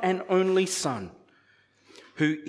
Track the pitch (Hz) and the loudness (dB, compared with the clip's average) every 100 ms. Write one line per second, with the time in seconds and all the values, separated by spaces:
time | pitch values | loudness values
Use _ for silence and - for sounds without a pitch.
0 | 185 185 - 185 190 185 185 - 156 117 | 0 0 2 2 4 2 2 -2 -4 -4
1 | 92 - _ _ _ _ _ _ _ - | -8 -14 _ _ _ _ _ _ _ -20
2 | - - 151 156 | -20 -2 0 0